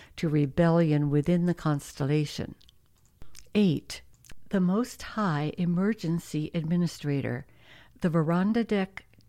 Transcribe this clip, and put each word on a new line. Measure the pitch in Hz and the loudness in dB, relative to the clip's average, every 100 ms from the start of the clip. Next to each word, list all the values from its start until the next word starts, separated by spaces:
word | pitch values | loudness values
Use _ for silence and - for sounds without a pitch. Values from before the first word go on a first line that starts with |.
| - - | -18 -4
to | 165 | 0
rebellion | 151 143 175 170 170 160 147 147 | 2 2 2 4 4 4 2 2
within | 147 147 175 175 | 2 2 2 2
the | |
constellation. | 170 156 143 - - 139 151 147 - - - - - _ _ _ - - - - 214 | 0 0 -2 -4 -4 0 0 0 -6 -10 -12 -20 -20 _ _ _ -14 -14 -14 -2 2
Eight, | 196 139 - - - - - - - | 4 2 -4 -16 -16 -20 -16 -14 -4
the | 196 | 0
Most | 180 202 247 - | 2 2 -2 -8
High | - 220 196 147 151 - | -10 -4 -2 -2 -2 -2
Emergency | 175 175 202 220 160 170 - 151 151 | 0 2 0 0 -2 -4 -4 -6 -4
Administrator, | 170 160 175 170 - 147 139 117 123 - - - - - - | -4 0 0 0 -2 -4 -2 -2 -6 -10 -20 -20 -20 -20 -4
the | 175 | 0
Verandadek | 165 151 175 202 233 226 202 185 - - _ | 0 2 2 2 0 0 0 -2 -8 -20 _